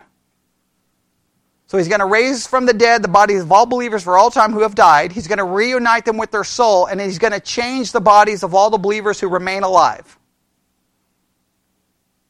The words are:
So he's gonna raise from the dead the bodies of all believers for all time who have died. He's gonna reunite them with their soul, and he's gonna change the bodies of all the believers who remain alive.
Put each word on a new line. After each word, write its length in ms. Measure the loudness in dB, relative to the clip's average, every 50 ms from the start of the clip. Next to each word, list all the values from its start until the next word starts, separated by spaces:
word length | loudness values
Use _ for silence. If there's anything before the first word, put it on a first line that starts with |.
| _ _ _ _ _ _ _ _ _ _ _ _ _ _ _ _ _ _ _ _ _ _ _ _ _ _ _ _ _ _ _ _ _
So 120 | -6 -4
he's 120 | -4 -2 -2
gonna 160 | -2 -2 0
raise 420 | 0 0 0 0 0 -2 -6 -8
from 180 | -4 -4 -2 0
the 80 | 0 0
dead 280 | 2 2 2 2 0
the 80 | 0 2
bodies 320 | 2 2 4 4 0 -2
of 100 | 0 2
all 140 | 4 4 4
believers 380 | 2 -2 -6 -6 -6 -6 -6 -2
for 140 | 2 4
all 120 | 4 4 4
time 240 | 2 0 0 0 0
who 80 | -2
have 140 | -2 -2 2
died. 360 | 4 4 6 6 4 2 -2
He's 160 | -6 -10 -6
gonna 160 | -6 -4 -4 -4
reunite 600 | -4 -2 -2 -2 0 -2 -2 0 0 0 0 0
them 120 | -4 -4
with 140 | -4 -6 -6
their 140 | -4 -6 -6
soul, 400 | -4 -2 0 2 2 4 2 2
and 160 | 0 -4 -6
he's 160 | -6 -6 -4
gonna 240 | -2 -2 -2 -2 -4
change 500 | -8 -8 -8 -6 -6 -6 -6 -6 -6 -4
the 80 | -4 0
bodies 440 | 2 4 6 6 6 4 0 -6 -6
of 100 | -2 0
all 160 | 0 2 2
the 80 | 0
believers 420 | -2 -2 -2 -4 -2 -4 -4 -4 -4
who 80 | -4
remain 360 | -4 -4 -4 -4 -4 -6 -4 -2
alive. 540 | 0 2 2 2 2 0 -6 -16 _ _ _ _ _ _ _ _ _ _ _ _ _ _ _ _ _ _ _ _ _ _ _ _ _ _ _ _ _ _ _ _ _ _ _ _ _ _ _ _ _ _ _ _